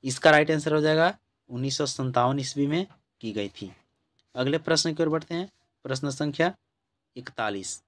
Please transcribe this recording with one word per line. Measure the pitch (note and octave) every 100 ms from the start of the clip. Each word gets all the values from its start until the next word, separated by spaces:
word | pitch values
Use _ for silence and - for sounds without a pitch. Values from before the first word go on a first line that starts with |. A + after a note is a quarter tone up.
इसका | C3+ C3+ E3
राइट | D3+ D3+
आंसर | D#3 D3+
हो | D3+
जाएगा | D#3 D#3 E3+ G#3 _ _ _
उन्नीस | B2 C3+ C3+
सौ | C#3+
सत्तावन | - C3 B2 B2+ C#3
ईस्वी | C3+ C#3+ C#3+
में | D#3+ F#3+ - _ _
की | A2+
गई | G#2 G2+
थी। | - F#2+ F2 _ _ _ _ _ B2+
अगले | C3 D#3
प्रश्न | D#3 D#3+ E3
की | D3+
ओर | D#3+
बढ़ते | D#3 D#3 E3+
हैं, | F#3+ _ _ _
प्रश्न | - C3 C#3+
संख्या | C3+ D3+ C#3+ E3+ - _ _ _ _ _ -
इकतालीस। | B2 - A2 G2+ F#2+ -